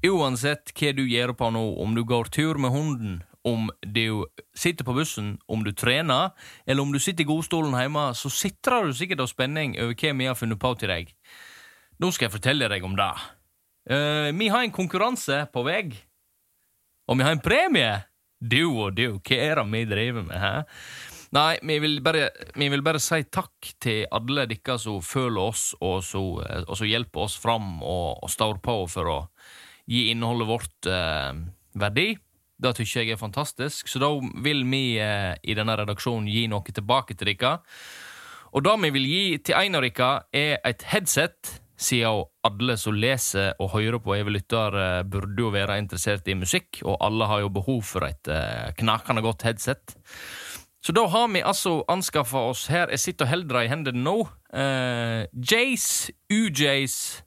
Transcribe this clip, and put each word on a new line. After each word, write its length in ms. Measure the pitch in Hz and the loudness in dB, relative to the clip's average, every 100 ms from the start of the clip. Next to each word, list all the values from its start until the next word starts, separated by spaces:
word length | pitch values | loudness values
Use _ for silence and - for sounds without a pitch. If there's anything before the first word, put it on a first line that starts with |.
Uansett 680 | 175 190 143 123 139 147 - | 4 4 2 2 0 -2 -6
hva 240 | - 147 139 | -2 0 2
du 80 | |
gjør 320 | 131 117 123 120 | 2 2 0 0
på 160 | 120 | 0
nå, 260 | 113 113 - | 0 0 -2
om 160 | 101 | 0
du 80 | 113 | 0
går 260 | 117 123 113 | 2 0 0
tur 260 | - 156 147 | 0 0 2
med 160 | 131 | 0
hunden, 500 | 135 156 131 107 90 - _ | 0 0 -2 -4 -6 -10 _
om 240 | 117 117 110 - | -2 0 -2 -6
du 400 | 98 107 113 107 - - - - | -4 0 0 0 -4 -10 -18 -2
sitter 260 | 175 170 | -2 -2
på 100 | 127 127 | -2 0
bussen, 400 | 156 - 104 101 _ | -2 -4 -6 -6 _
om 160 | 110 | -2
du 100 | 107 101 | -2 0
trener, 560 | 120 131 165 131 190 - - - - | 2 2 4 2 2 -2 -20 -16 0
eller 160 | 135 | 0
om 100 | 143 | 2
du 60 | 143 | 0
sitter 240 | 160 170 | 0 0
i 60 | 147 | 0
godstolen 480 | 156 160 170 156 127 | 0 0 0 0 0
hjemme, 380 | 127 151 143 117 | 0 0 0 -2
så 140 | 139 | -4
sitrer 560 | - 202 - - 247 180 | -2 -4 -2 2 2 2
du 80 | 123 | -2
sikkert 240 | 180 160 | -4 -2
av 80 | 127 | -4
spenning 480 | - 127 151 147 - | 0 -2 0 -2 -2
over 160 | 117 | -4
hva 220 | 113 156 139 | 0 0 0
vi 80 | 127 | -2
har 80 | |
funnet 240 | 127 113 107 | 0 -2 0
på 140 | 127 117 | 0 0
til 100 | 104 | -2
deg. 240 | 87 87 _ _ - - - - - _ _ | -4 -6 _ _ -20 -20 -20 -20 -20 _ _
Nå 100 | 175 | -2
skal 180 | - 117 | 2 0
jeg 60 | 104 | 0
fortelle 280 | 123 147 117 | 0 2 2
deg 100 | 101 | 0
om 140 | 92 98 | -2 0
det. 160 | 95 - - - _ _ _ _ - | 0 0 -10 -18 _ _ _ _ -2
Eh, 400 | 135 147 151 147 | 0 2 0 0
vi 160 | 160 220 | 0 2
har 160 | 220 | 2
en 80 | 240 | 0
konkurranse 800 | - 185 185 220 254 - 139 147 | -2 -2 2 0 0 0 -2 0
på 120 | 127 127 | -2 0
vei, 240 | 185 185 104 _ _ _ _ _ _ _ _ _ _ - | -2 -4 -10 _ _ _ _ _ _ _ _ _ _ 0
og 120 | 127 | 2
vi 100 | 135 | 4
har 80 | 160 | 2
en 80 | |
premie! 480 | 170 247 370 240 120 101 - _ _ _ | 2 4 4 4 4 0 -6 _ _ _
Du 300 | 120 123 165 | 0 2 4
og 260 | 123 101 95 | 2 0 0
du, 240 | 123 98 | -2 -2
hva 160 | - 131 | 0 2
er 180 | 151 151 | 4 2
det 80 | 107 | 0
vi 160 | 110 | -2
driver 400 | 113 101 117 120 | 0 0 0 -2
med, 160 | 82 87 | -6 -2
hæ? 240 | 98 117 156 - - - - - - | 0 -2 -6 -12 -18 -16 -16 -18 0
Nei, 280 | 139 156 165 | 4 4 2
vi 160 | 156 151 | 0 0
vil 200 | 151 147 | 0 2
bare, 300 | 135 160 139 - - - | 2 2 0 -4 -14 -2
vi 140 | 143 | 0
vil 80 | 139 | 2
bare 200 | 147 156 | 2 0
si 160 | - 160 139 | 2 0 0
takk 460 | - - _ - - | -4 -6 _ -18 -6
til 220 | 123 110 104 110 | -2 0 0 -2
alle 300 | 117 143 123 | -2 -2 -2
dere 300 | 110 - 123 | -4 -4 -4
som 220 | 110 101 | -4 -6
følger 380 | 85 135 127 107 | -2 -2 0 0
oss, 320 | 98 113 - - | 0 -2 -6 -2
og 240 | 92 95 | -2 0
som, 380 | 90 98 95 80 | -2 -4 -4 -4
eh, 240 | - 80 | -6 -6
og 120 | 87 101 | -6 -4
som 100 | 107 | 0
hjelper 320 | 110 120 76 | 0 -2 -4
oss 160 | 104 - | -4 -2
fram, 460 | 117 117 101 82 | -2 0 -2 -6
og, 400 | 64 90 85 60 | -4 -2 -2 -4
og 80 | - | -6
står 300 | - 110 104 | 0 0 0
på 240 | - 113 90 | -2 -2 -2
for 160 | 92 82 | -2 -2
å 60 | 73 80 _ - - - - | -2 -4 _ -20 -20 -20 -20
gi 220 | - 120 113 | -2 0 2
innholdet 400 | 117 117 120 110 | 0 0 0 0
vårt, 400 | 113 - _ 87 | -2 -4 _ -2
eh, 460 | 92 82 78 67 71 85 - _ 101 | 0 0 -2 -2 -6 -8 -12 _ -4
verdi. 400 | 104 107 196 214 _ _ _ _ | 0 2 0 -2 _ _ _ _
Det 140 | 127 | -2
tykker 300 | 120 110 127 | 0 -2 0
jeg 80 | 113 | -2
er 80 | 110 | -2
fantastisk, 720 | 110 98 147 - 135 - - | -4 -4 -6 -4 -6 -6 -6
så 80 | 131 | 0
da 80 | 143 147 127 - | 2 2 -4 -4
vil 240 | 135 147 | 0 0
vi, 320 | 127 135 131 113 | 0 0 0 0
eh, 380 | 107 104 95 82 | 0 0 -2 -4
i 100 | - | -4
denne 220 | 107 110 107 | -2 0 0
redaksjonen 560 | 104 104 - 117 104 | -2 -2 -2 -2 0
gi 140 | 107 117 | 0 0
noe 160 | 104 | -2
tilbake 480 | - - 104 127 - | -4 -8 2 2 2
til 160 | 104 101 | -4 -2
dere. 320 | 101 123 170 _ - - - - - - - - | 2 2 0 _ -20 -18 -18 -18 -18 -20 -20 -4
Og 100 | 135 | 0
det 100 | 151 220 | 4 4
vi 100 | 170 139 | 4 2
vil 100 | 135 | 2
gi 320 | 175 196 156 | 2 0 0
til 160 | - | 2
en 200 | - 196 | 2 4
av 100 | 170 | 2
dere 260 | 127 - 127 139 - | 0 2 2 2 0
er 260 | 139 151 143 | 0 2 2
et 180 | - 120 | 0 -2
headset, 800 | - 208 185 - 151 _ - - _ _ | 0 0 2 2 2 _ -14 -14 _ _
siden 480 | - 123 113 107 80 _ | 0 2 2 0 -2 _
alle 360 | 117 101 123 113 | -2 0 -2 0
som 160 | - 104 | 0 2
leser 560 | 117 131 - 98 98 - | 2 2 0 0 0 0
og 160 | 95 101 | -2 0
hører 240 | 110 117 | 0 0
på 160 | 104 101 | 0 -2
Evig 160 | 104 101 | 0 -2
Lytter, 340 | - 117 107 | 0 0 0
eh, 280 | 98 92 90 | 0 0 0
burde 320 | 92 101 98 101 | -2 -4 -4 -2
jo 160 | 117 | 0
være 240 | 101 98 101 | 0 0 -2
interessert 500 | 101 90 110 101 92 | -2 -2 0 0 0
i 80 | |
musikk, 460 | 95 90 - - - - | -2 0 0 -2 -6 -2
og 100 | 98 | 2
alle 240 | 104 110 107 | 2 2 2
har 120 | 104 | 2
jo 40 | 101 | 2
behov 340 | 98 92 131 | 0 0 -2
for 180 | 104 92 71 | -2 -2 -2
et, 180 | 71 - | -4 -4
eh, 460 | 78 55 57 - - | -2 -2 -4 -6 -2
knakende 420 | 113 110 - 117 | 2 2 2 0
godt 200 | 110 110 | 0 0
headset. 520 | 117 113 - 139 - - - - - - - - - _ | -2 -2 -2 -4 -8 -20 -20 -18 -14 -14 -14 -16 -18 _
Så 120 | - | 2
da 140 | 170 220 | 4 6
har 180 | 202 240 | 4 4
vi 140 | 190 | 2
altså 420 | - 185 190 160 - | 2 2 2 0 2
anskaffet 480 | 180 180 156 123 131 | 0 2 0 2 0
oss 300 | 117 123 - | 0 -2 0
her, 180 | 165 175 | 0 2
jeg 100 | 135 | 0
sitter 240 | - 180 | -2 0
og 60 | 135 | 0
holder 180 | 170 165 | 0 0
det 160 | 123 | 0
i 40 | 113 | 2
hendene 340 | 147 143 123 | 0 -2 0
nå, 240 | 131 208 214 - _ | 0 0 -2 -8 _
eh, 720 | - 139 135 127 120 117 113 107 | -2 0 0 0 0 -2 -2 -4
Jace 800 | 123 123 220 254 247 - - - - _ | -6 2 4 4 0 0 -2 -4 -10 _
U 180 | 208 220 | 0 2
J's 720 | 135 143 139 135 - - - | 2 2 4 0 -4 -6 -10